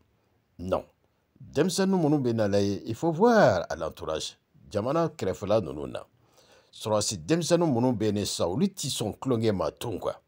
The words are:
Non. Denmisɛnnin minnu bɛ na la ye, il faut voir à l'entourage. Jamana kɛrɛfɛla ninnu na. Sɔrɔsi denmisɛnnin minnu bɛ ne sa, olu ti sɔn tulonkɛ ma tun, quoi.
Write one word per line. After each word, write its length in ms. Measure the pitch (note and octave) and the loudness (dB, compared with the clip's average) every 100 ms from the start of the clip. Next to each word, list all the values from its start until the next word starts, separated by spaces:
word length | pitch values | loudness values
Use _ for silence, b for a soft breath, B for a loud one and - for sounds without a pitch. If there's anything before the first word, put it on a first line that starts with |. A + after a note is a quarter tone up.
| _ _ _ _ _ - | _ _ _ _ _ -12
Non. 240 | F2+ F2 - _ _ _ _ _ | -4 -4 -4 _ _ _ _ _
Denmisɛnnin 580 | G#2+ C3 F3 E3+ F#3+ F#3+ | -6 0 0 0 2 2
minnu 200 | D3+ D3+ | 2 2
bɛ 140 | B2 | 2
na 140 | A2+ G#2 | 0 2
la 100 | G2+ | 2
ye, 220 | G2+ G2 - | 2 -2 -6
il 100 | A2+ | -4
faut 180 | E3 | -2
voir 520 | D#3+ A#3 A3+ D3+ F#2 - | 2 4 6 6 4 -2
à 60 | - | -6
l'entourage. 600 | D#2+ - D#2 D#2 - - _ _ - | -6 -6 -6 -4 -6 -12 _ _ -8
Jamana 380 | G2+ A2+ D#3+ E3 | -6 -2 -2 -2
kɛrɛfɛla 540 | D#3+ G2 F2+ G2 A2 | -2 -6 -4 0 0
ninnu 260 | D#2+ D2 C2+ | 0 -6 -10
na. 160 | D2+ - _ b b b b b | -12 -16 _ b b b b b
Sɔrɔsi 440 | - A2 G#2+ - G#2 D2+ | -12 -2 0 0 -4 -2
denmisɛnnin 480 | E3+ E3 E3+ E3+ | -2 2 2 4
minnu 200 | A#2+ B2+ | 4 2
bɛ 180 | A2+ G#2+ | 2 0
ne 120 | G#2 F#2+ | 0 -2
sa, 200 | - F2 | -2 -2
olu 220 | G2+ G3 | 0 -2
ti 220 | - C#3+ | -2 -6
sɔn 280 | - A2 - | -4 -4 -4
tulonkɛ 320 | C3+ A#2 A2+ F#2+ | -2 0 2 2
ma 160 | D2+ | -2
tun, 260 | - A#2+ F2+ | -4 -8 -6
quoi. 220 | C2+ - | -6 -8